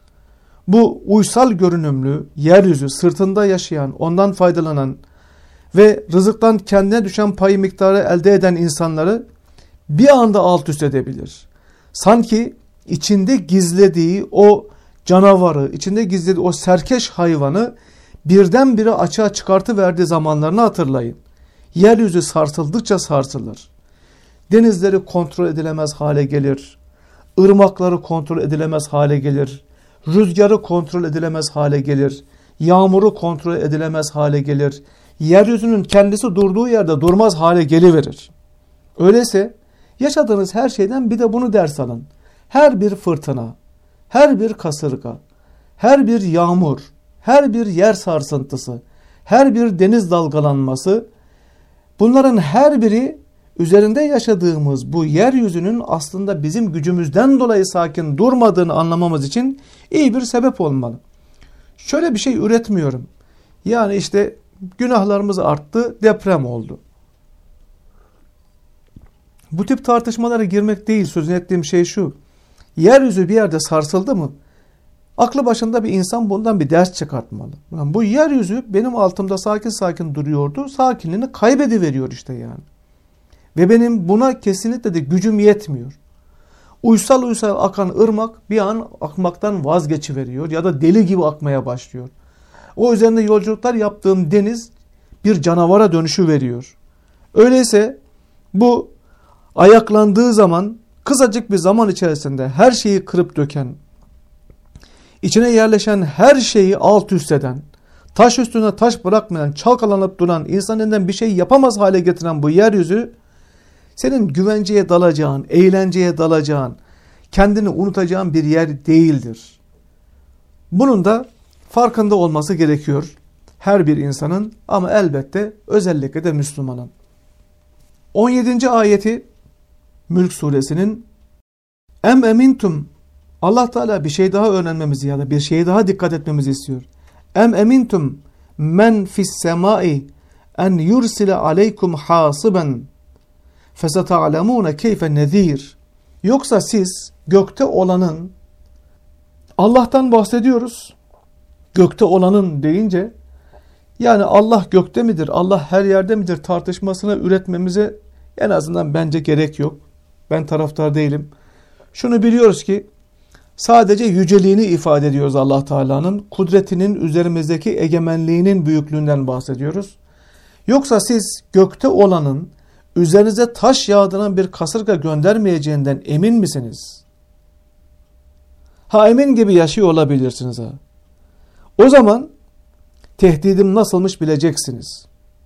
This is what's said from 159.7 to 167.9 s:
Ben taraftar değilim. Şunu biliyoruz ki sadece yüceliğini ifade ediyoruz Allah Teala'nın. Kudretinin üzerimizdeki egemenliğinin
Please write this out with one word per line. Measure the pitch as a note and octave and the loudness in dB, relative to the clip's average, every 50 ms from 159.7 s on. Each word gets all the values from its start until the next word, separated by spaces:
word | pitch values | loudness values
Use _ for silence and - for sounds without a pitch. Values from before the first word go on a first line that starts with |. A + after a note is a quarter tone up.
| - - _ _ _ _ _ _ _ _ _ - | -8 -10 _ _ _ _ _ _ _ _ _ -6
Ben | D#3 D#3+ D#3 | -6 -6 -4
taraftar | D3+ D#3+ D3+ D#3 D3 D3+ - D#3 D3+ C#3+ | -4 -4 -4 -4 -4 -4 -4 -4 -2 -2
değilim. | D3+ D3+ D3 C#3+ D3 D3 - - _ _ _ _ _ _ _ _ _ _ _ - | -2 -2 -2 -4 -6 -8 -12 -18 _ _ _ _ _ _ _ _ _ _ _ -14
Şunu | - - A#3+ A#3+ A3+ G3 | -8 -4 0 0 2 2
biliyoruz | A#3 A3+ A#3+ A#3 A3 F#3 D3 - | 2 2 4 4 4 4 2 -2
ki | - G3 G3+ - - _ _ _ _ _ _ _ _ _ _ _ _ _ | -4 -4 -4 -6 -10 _ _ _ _ _ _ _ _ _ _ _ _ _
sadece | - - - A#3 A#3 A3+ F#3 G#3 G3+ A#3+ | -8 -2 2 4 4 4 4 2 0 0
yüceliğini | A3+ F3 F#3 F#3+ D#3+ G3+ G3 F3+ F#3+ G3 G#3 A3+ | 0 0 0 2 4 4 4 4 4 4 2 2
ifade | G3 E3+ D#3+ - E3 D3+ D3 C#3+ | 0 0 0 2 2 2 2 2
ediyoruz | D3 C#3 C#3 C#3+ C#3+ C3 | 0 0 0 -2 0 0
Allah | C#3 C3+ C#3 C#3 C3+ C#3 | 0 0 0 0 0 -2
Teala'nın. | - D3 C#3 C#3 C3 C3+ C#3 D#3 F#3 G3+ G3+ G3+ - | -2 -4 -2 -2 -2 -2 -2 -2 -2 -4 -4 -8 -8
Kudretinin | - - F#3+ E3 F3+ G3 F#3+ G3 F#3+ E3+ F#3 G3+ G#3 | -6 -4 -2 2 2 0 0 0 -2 -2 -2 -2 -2
üzerimizdeki | - - E3 D3+ E3+ F3 E3+ E3+ E3 D#3 D3+ E3+ D#3 D3 A3+ - - | -2 -2 -2 0 0 0 0 -2 -4 -2 -4 -4 -4 -4 -4 -4 -2
egemenliğinin | E3 D#3+ | -2 0